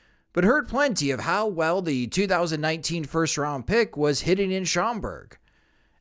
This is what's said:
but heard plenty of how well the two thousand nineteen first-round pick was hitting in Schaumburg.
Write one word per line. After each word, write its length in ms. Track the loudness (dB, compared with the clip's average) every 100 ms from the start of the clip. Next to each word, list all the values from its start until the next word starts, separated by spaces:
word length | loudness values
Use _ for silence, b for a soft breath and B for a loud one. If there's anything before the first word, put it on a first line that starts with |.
| b b b
but 100 | 2
heard 240 | 4 4 0
plenty 440 | 0 0 2 -2
of 100 | -2
how 260 | 0 0 0
well 340 | 0 2 2
the 260 | 0 -2 -2
two 200 | 0 2
thousand 320 | 2 0 0
nineteen 460 | -2 -2 -4 -4 -2
first-round 600 | 0 0 0 -4 -4 0
pick 300 | 0 0 2
was 260 | 0 2
hitting 300 | 2 2 2
in 140 | -2 -2
Schaumburg. 720 | 0 0 -2 -8 -10 -16 -20 _ _ _ _ _ _